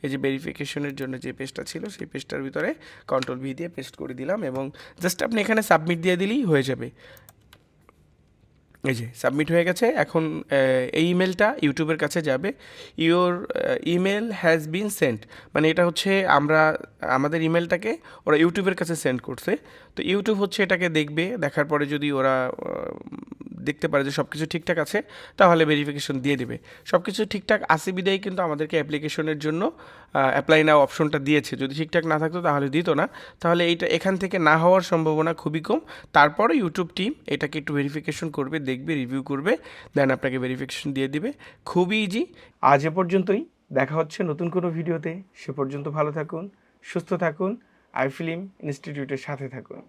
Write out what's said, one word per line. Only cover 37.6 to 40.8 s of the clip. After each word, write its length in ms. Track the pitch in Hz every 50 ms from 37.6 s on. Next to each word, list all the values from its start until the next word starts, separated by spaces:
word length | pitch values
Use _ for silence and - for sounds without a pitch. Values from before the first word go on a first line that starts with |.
| - - 151
ভেরিফিকেশন 560 | 143 139 143 143 156 147 - 143 - - 165
করবে, 280 | 147 - 139 131 131 160
দেখবে, 360 | 143 131 131 127 135 156 160
রিভিউ 280 | 147 127 120 131 135 131
করবে, 340 | - 143 135 143 185 254 330 - - - - - - _
then 160 | 139 139 135 131
আপনাকে 260 | 127 - 139 123 131
ভেরিফিকেশন 540 | 123 127 127 127 139 135 - -